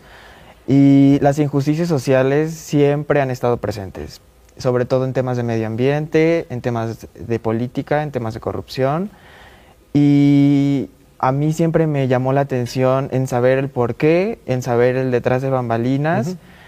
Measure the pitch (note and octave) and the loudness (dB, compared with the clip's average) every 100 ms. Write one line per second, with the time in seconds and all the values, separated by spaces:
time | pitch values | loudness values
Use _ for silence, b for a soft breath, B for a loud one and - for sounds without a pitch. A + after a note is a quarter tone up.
0 | B B B B B B - C#3 C#3 C#3 | B B B B B B 0 4 6 6
1 | C#3 C#3 C#3+ C#3+ D3 C#3+ C#3 D3+ E3+ D3+ | 6 4 2 0 0 0 -2 -2 -2 -2
2 | C3 C3 C3+ C#3+ D#3 D#3+ - D3 C#3+ C#3+ | 2 2 2 0 -2 -6 -4 2 2 0
3 | D3 D3 C3 B2+ A#2+ A#2+ G#2+ G#2+ F#2+ D#2+ | 0 0 0 -2 -2 -2 -4 -8 -10 -12
4 | D2+ - _ _ _ - C3 B2 B2 C3 | -14 -16 _ _ _ -8 -2 -2 0 -2
5 | C3 C3 B2+ B2 A#2+ A2+ A2 A2+ C3 D3 | -2 -4 -4 -4 -2 -2 -4 -2 0 -2
6 | D3+ D#3+ D#3+ E3+ - B2 B2 A#2 A2+ A2+ | -2 0 2 0 -4 -8 -4 -4 -4 -8
7 | - - E2+ A2+ A2+ A2+ B2 - C3+ D3 | -14 -14 -6 -4 -2 -4 -4 -6 -4 -4
8 | D3+ C3 A2+ A2 - G2 - - C3 D#3 | -4 -6 -8 -8 -8 -8 -8 -4 -2 -2
9 | G#3 B B B B B B B _ C#3+ | -6 B B B B B B B _ 2
10 | D3 C#3+ C#3+ C#3+ C#3 C#3+ C#3 C#3 G#2 _ | 4 4 4 4 4 4 2 -2 -4 _
11 | _ - B2 C#3 D3+ D#3 E3 E3 D#3+ C#3+ | _ -4 -2 0 -2 0 0 2 0 0
12 | C3 B2+ B2+ C#3 C#3 B2+ A#2+ C3 C3 C3 | 0 0 2 0 0 -2 -4 0 2 0
13 | C3+ B2+ C3 B2 B2 C3 C#3 C3 A#2+ A#2 | 0 -2 -2 0 2 2 0 -2 -2 0
14 | D3+ E3+ G3+ A#3 - B2+ B2+ A#2+ B2 B2+ | 2 2 0 -4 -4 -4 0 2 2 2
15 | C3 A#2+ B2 B2+ C3+ C3 A#2+ A#2 A#2+ C3+ | 0 0 0 -2 0 -2 -2 -2 0 0
16 | D3+ E3+ D3 F#3 B B | 0 -2 -4 -8 B B